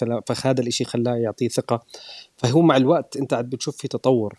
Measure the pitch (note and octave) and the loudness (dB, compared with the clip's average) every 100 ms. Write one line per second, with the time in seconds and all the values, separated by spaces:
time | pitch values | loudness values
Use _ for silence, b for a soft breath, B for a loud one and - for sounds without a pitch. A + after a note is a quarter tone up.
0 | A#2 A#2 - - C3+ C3 A#2+ - A#2+ A#2+ | -4 -4 -4 -2 0 0 0 -4 -2 -2
1 | A#2+ A#2+ A2+ - A#2+ - - A#2 B B | -2 0 -2 -2 -2 -2 -2 -4 B B
2 | B B B _ B2+ D3+ E3 C3+ C3 E3 | B B B _ 0 4 6 6 4 2
3 | - C#3 C3+ B2 B2 C3 - - C3+ A2+ | 0 -6 -2 -2 -4 -6 -8 -8 -8 -2
4 | C3 B2 G#2 | 2 2 0